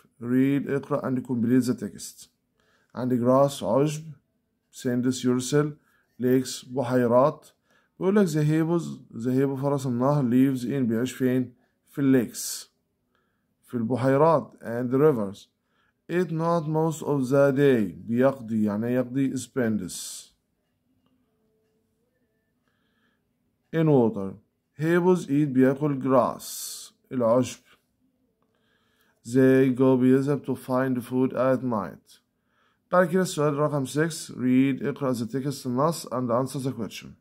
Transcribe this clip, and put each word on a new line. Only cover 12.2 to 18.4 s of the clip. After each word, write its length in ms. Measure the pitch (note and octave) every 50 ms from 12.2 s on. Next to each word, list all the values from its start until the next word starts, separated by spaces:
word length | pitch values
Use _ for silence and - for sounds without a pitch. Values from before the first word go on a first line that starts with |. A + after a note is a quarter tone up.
| A2 F#2 - - - - - - - _ _ _ _ _ _ _ _ _ _ _ _ _ _ _ _ _ _ _
في 120 | _ _ -
البحيرات، 760 | A#2+ A2+ A2+ C3 A#2+ B2 C3+ C3+ C#3 D3+ E3 D#3+ C#3 A2 - - -
and 320 | - - A#2 A#2+ B2+ A#2+
rivers. 460 | B2+ C3+ D3 D#3 C#3+ A2+ G#2 G2 G2+ - - _ _ _ _ _ _ _ _ _ _ _ _ -
It 220 | E3 F3 F#3 D#3
not 380 | D#3+ D#3+ E3 E3+ E3+ E3+ D3+ D3+
most 340 | D#3 D#3 D#3+ E3 D#3 D#3
of 260 | - - D3 C#3+ C3 A#2+
the 220 | C#3 C#3 C#3 C#3 B2+
day، 380 | C3+ C#3+ C#3 C3 A#2 G#2 F2+ E2 E2+ F#2+
بيقضي، 580 | G2+ A#2 A#2+ B2+ C3+ C3 C3